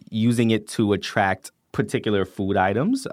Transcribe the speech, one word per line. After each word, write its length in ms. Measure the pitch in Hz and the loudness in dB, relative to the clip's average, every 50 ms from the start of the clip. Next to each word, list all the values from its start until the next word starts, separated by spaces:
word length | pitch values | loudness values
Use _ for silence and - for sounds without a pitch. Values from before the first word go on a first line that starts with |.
| - - | -10 -8
using 400 | - 110 110 120 120 120 120 113 | -2 0 2 2 2 2 2 2
it 160 | 110 104 107 - | 2 0 -2 -4
to 240 | - - 110 101 | -2 0 2 2
attract 580 | 101 98 - - - 113 101 95 95 - - - - _ _ _ | 2 0 -2 -2 -2 0 0 0 0 -4 -8 -16 -20 _ _ _
particular 520 | - - 117 - - 117 107 110 104 98 92 | -4 -4 -2 -2 -4 -4 -2 0 0 0 0
food 320 | - - - 101 95 101 | -2 -4 -4 -2 0 2
items. 500 | 98 92 98 101 113 147 214 262 262 - - | 2 2 2 0 0 0 0 -2 -4 -4 -2